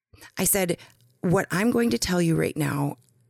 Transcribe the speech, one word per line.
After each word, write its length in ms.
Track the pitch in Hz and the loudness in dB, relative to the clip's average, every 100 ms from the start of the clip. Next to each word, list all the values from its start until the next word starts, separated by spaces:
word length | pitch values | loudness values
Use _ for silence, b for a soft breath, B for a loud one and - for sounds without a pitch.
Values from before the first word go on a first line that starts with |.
| _ - B - | _ -20 B -4
I 60 | |
said, 320 | - - 269 - B _ _ _ | 0 2 0 -4 B _ _ _
"What 240 | 185 190 - | 0 0 0
I'm 200 | 170 226 | 0 0
going 180 | 233 233 | 2 0
to 80 | 233 | 0
tell 240 | - 180 | 0 0
you 140 | 170 160 | 2 2
right 200 | - - | 0 -2
now, 420 | 143 143 143 - _ _ | -4 -2 -4 -6 _ _